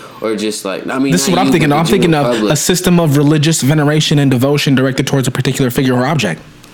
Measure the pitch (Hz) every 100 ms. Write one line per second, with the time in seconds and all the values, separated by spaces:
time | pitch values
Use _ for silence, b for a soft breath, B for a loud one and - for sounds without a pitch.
0 | B B 110 107 107 104 95 90 - 131
1 | 139 175 196 170 - 170 151 143 165 196
2 | 170 151 123 120 107 151 - 175 185 175
3 | 165 143 143 156 151 160 127 156 147 156
4 | - 147 139 127 135 147 151 127 135 127
5 | 135 139 127 135 139 131 127 147 131 123
6 | 127 160 101 80 - - B